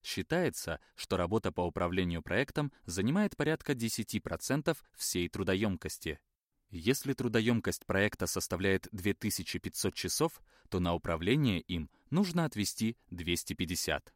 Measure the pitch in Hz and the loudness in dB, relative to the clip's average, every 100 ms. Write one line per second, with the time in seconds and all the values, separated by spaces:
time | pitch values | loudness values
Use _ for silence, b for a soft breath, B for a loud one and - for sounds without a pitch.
0 | - - 90 170 160 - - 80 b - | -6 -6 0 0 0 -2 -6 -8 b -16
1 | - 92 87 110 95 82 87 - 87 92 | -2 0 2 2 0 0 -2 0 0 2
2 | 90 85 - 98 143 - 147 b - 90 | 0 -2 0 0 0 -2 -4 b -6 -2
3 | 107 180 208 - 147 160 - 127 113 - | 2 2 0 0 0 0 -2 -2 -2 -2
4 | 107 104 - 85 - 131 113 160 b - | -4 -4 -4 -6 -2 0 0 -2 b -8
5 | - 92 87 - 95 95 107 90 80 - | -2 0 0 0 0 2 2 -2 -6 -6
6 | 82 73 _ _ _ _ _ 87 87 139 | -6 -6 _ _ _ _ _ -2 2 2
7 | 139 131 120 113 110 117 101 - - 95 | 0 -2 2 4 4 2 2 -4 0 2
8 | 104 - 87 92 - 90 98 95 - 101 | 2 2 -2 -2 -2 0 4 2 0 -2
9 | 95 - 104 - 90 90 - - 101 - | 0 0 -2 -4 -4 -6 -6 -2 -2 -2
10 | 92 - 165 - b b b 92 87 85 | -4 0 0 -2 b b b 0 2 0
11 | - 82 87 143 135 87 - 87 78 b | 0 0 4 4 4 2 -2 -4 -4 b
12 | b 165 190 170 160 104 98 - 113 113 | b 0 2 2 0 0 -2 0 -2 -2
13 | _ 87 85 85 - - 85 87 - 73 | _ -6 -2 -2 -2 -4 -2 -2 0 -2
14 | - | -4